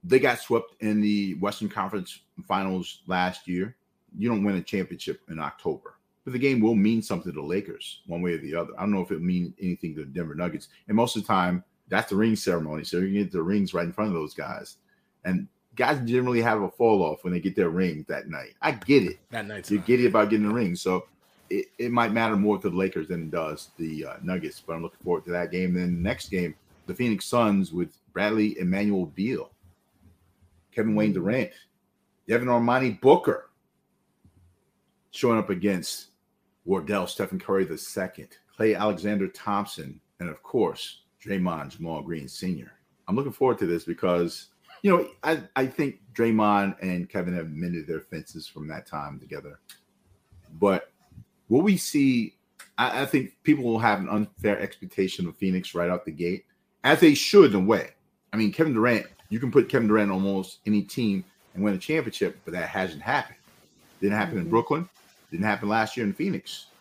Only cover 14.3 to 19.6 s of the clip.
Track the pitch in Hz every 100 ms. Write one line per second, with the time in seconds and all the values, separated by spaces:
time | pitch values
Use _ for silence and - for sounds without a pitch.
14.3 | - 73 73 - - _ _ _ _ 90
15.3 | 92 - _ _ - 120 139 120 123 123
16.3 | 120 117 110 95 - 117 107 82 78 90
17.3 | 87 90 90 87 85 92 76 76 71 76
18.3 | 76 64 _ 156 131 - 139 92 76 _
19.3 | 117 104 107